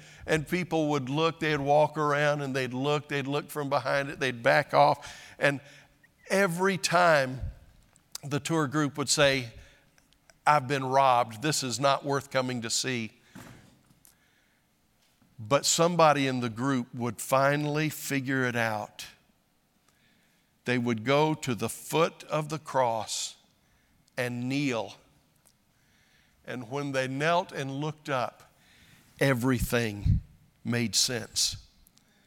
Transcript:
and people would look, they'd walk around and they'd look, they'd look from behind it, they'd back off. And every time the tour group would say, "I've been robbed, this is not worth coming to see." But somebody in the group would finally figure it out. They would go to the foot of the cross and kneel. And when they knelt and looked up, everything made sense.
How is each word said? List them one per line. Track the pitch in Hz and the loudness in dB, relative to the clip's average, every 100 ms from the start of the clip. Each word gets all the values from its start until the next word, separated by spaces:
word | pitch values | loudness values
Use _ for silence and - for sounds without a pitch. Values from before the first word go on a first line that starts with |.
| - - - | -20 -14 -2
and | 160 139 | -2 0
people | 180 175 165 151 | -4 0 0 0
would | 147 127 | 0 -2
look, | 143 165 160 | 0 0 0
they'd | 156 147 | -2 0
walk | 139 147 147 151 | 2 4 4 2
around | 147 143 147 147 | 0 2 2 0
and | 139 135 | -2 -2
they'd | 127 | -4
look, | 127 143 147 - | -2 -2 -2 -2
they'd | 143 135 | -4 -2
look | 143 175 | -4 -4
from | 151 139 | -6 -2
behind | 139 123 143 139 | -2 0 -2 -2
it, | - | -4
they'd | 131 120 | -4 0
back | 127 151 - | 2 4 4
off. | 139 143 147 - - - - | 4 4 2 -6 -18 -20 0
And | 143 139 - - - _ _ _ - | 0 0 -8 -20 -20 _ _ _ -2
every | 196 196 170 190 185 | 2 2 2 0 0
time | - 170 175 151 131 131 - - - - _ _ _ - | 2 4 6 4 2 -4 -8 -10 -20 -20 _ _ _ -16
the | 143 139 | -6 -6
tour | 135 165 143 | -2 0 0
group | 147 143 139 | 0 -2 -2
would | 135 | 0
say, | - 143 135 120 - - _ _ _ _ _ _ _ - | 4 4 4 -4 -14 -20 _ _ _ _ _ _ _ 4
"I've | 151 127 | 4 2
been | 143 | -2
robbed, | 131 135 135 120 117 110 | 2 4 4 4 2 -2
this | 147 147 | -4 -2
is | 131 113 | -4 0
not | 139 135 | 2 2
worth | 143 139 - | 0 -4 -2
coming | 131 127 123 | -4 -2 -4
to | 113 | -4
see." | - 131 123 110 - _ - - - - _ _ _ - _ _ _ _ _ _ _ _ _ _ _ _ - | -4 -2 -4 -6 -12 _ -20 -20 -20 -20 _ _ _ -20 _ _ _ _ _ _ _ _ _ _ _ _ -18
But | 107 139 | 0 2
somebody | - - 170 175 156 143 135 | 2 2 2 6 6 6 2
in | 127 | 0
the | 120 | -2
group | 110 135 131 120 | -2 0 0 -2
would | 123 120 110 | -6 -6 -6
finally | - 135 139 147 147 147 156 | 0 2 4 2 0 -2 -4
figure | - - 139 131 135 | -6 -4 -4 -2 0
it | 123 120 | 0 0
out. | 113 107 104 - - - _ _ _ _ _ _ _ _ _ _ _ _ _ _ - | -2 -4 -8 -14 -18 -20 _ _ _ _ _ _ _ _ _ _ _ _ _ _ -2
They | 123 | 0
would | 120 113 | 0 -2
go | 113 143 156 | 2 2 2
to | 156 - | 0 -4
the | 107 113 | -4 -4
foot | - - 147 180 - - | -8 -4 0 0 -2 -6
of | 151 151 | -6 -4
the | 156 | -8
cross | - 139 123 113 104 - - - _ _ _ _ _ _ _ - | -4 0 0 -2 -6 -8 -8 -12 _ _ _ _ _ _ _ -6
and | 123 123 123 | -6 -4 -4
kneel. | 135 143 117 101 - _ _ _ _ _ _ _ _ _ _ _ _ _ _ - | -2 0 -2 -4 -12 _ _ _ _ _ _ _ _ _ _ _ _ _ _ -14
And | 123 117 | -12 -8
when | 139 143 | -6 -4
they | 135 131 | -4 -4
knelt | 135 156 175 190 | -2 0 0 -2
and | 180 135 135 | -8 -8 -6
looked | 156 151 - | -6 -8 -6
up, | 131 113 - - _ _ _ _ _ _ - | -4 -4 -8 -20 _ _ _ _ _ _ 0
everything | 139 127 127 123 - 120 117 101 98 - - - _ _ | 2 2 2 0 0 0 0 0 2 2 0 -16 _ _
made | 113 120 117 | -4 -2 0
sense. | - - 120 110 - - - - _ _ _ _ _ | 0 -2 -2 -6 -2 -2 -4 -14 _ _ _ _ _